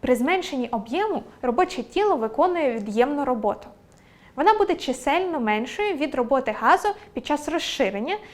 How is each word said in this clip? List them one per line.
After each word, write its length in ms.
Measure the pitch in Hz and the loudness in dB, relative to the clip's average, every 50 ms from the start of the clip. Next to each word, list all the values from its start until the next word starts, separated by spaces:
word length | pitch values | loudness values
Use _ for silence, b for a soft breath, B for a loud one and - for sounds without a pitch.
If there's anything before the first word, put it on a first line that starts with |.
При 160 | - 262 254 | 2 2 2
зменшенні 520 | 220 240 285 359 381 359 - 302 262 247 233 | 2 2 0 0 0 -2 -4 -4 -4 -4 -4
об'єму 540 | - 226 196 214 240 339 415 440 381 254 - B B B - | -4 -6 -6 -4 -2 -2 -2 0 -2 -4 -6 B B B -4
робоче 400 | 247 233 247 370 370 - - 226 | -2 2 2 0 0 0 -8 -10
тіло 340 | - - 349 415 415 370 | -4 -2 0 2 2 2
виконує 560 | 269 220 220 220 - 311 370 359 349 311 262 233 | 0 0 -4 0 2 2 2 2 2 0 0 0
від'ємну 520 | 226 202 214 202 226 240 269 294 285 285 | -2 -6 -4 2 2 2 2 2 -2 0
роботу. 440 | 254 254 226 214 208 208 - - - - - _ _ B B B B B B B B B | -2 -2 0 0 -2 -2 -2 -8 -20 -20 -20 _ _ B B B B B B B B B
Вона 180 | - 294 392 440 | 2 4 4 6
буде 200 | 427 415 - 359 | 4 4 2 2
чисельно 680 | - - - 254 262 - 294 277 339 381 370 330 294 | -2 -2 -4 -4 -2 0 0 2 2 0 0 -2 0
меншою 540 | 233 214 214 214 233 254 - - 415 415 381 | 0 0 0 0 0 -4 -4 -2 -2 -2 0
від 200 | 269 294 294 - | 0 -2 -2 0
роботи 420 | 262 247 226 277 262 262 - 208 - | -2 0 2 2 2 2 0 -4 0
газу 280 | 226 240 339 359 - 427 403 B B B B | 4 4 4 6 4 -2 -4 B B B B
під 140 | 254 240 | -10 -4
час 220 | - 294 285 294 - | -2 -2 -2 -2 -2
розширення, 680 | 302 339 - - - - 269 190 202 202 214 302 381 427 B B | -2 -2 -2 -4 -2 0 0 0 0 -2 -4 -4 -4 -6 B B